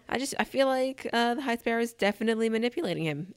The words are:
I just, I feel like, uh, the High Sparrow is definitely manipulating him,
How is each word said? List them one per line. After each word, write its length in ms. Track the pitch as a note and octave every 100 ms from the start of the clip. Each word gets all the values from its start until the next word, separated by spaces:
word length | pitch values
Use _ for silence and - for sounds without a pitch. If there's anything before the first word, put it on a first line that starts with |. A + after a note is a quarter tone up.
| -
I 100 | -
just, 140 | C4+ -
I 60 |
feel 240 | G#3+ C4 C4+
like, 400 | C4 C4 C4+ -
uh, 220 | A#3 A#3+ A#3+
the 60 |
High 120 | B3+ A#3
Sparrow 260 | A#3 A#3
is 120 | A#3
definitely 560 | - G3 - A3+ A3 A3+
manipulating 560 | A3 A#3+ E4+ A#3+ D#3+ D#3+
him, 280 | D3 F#3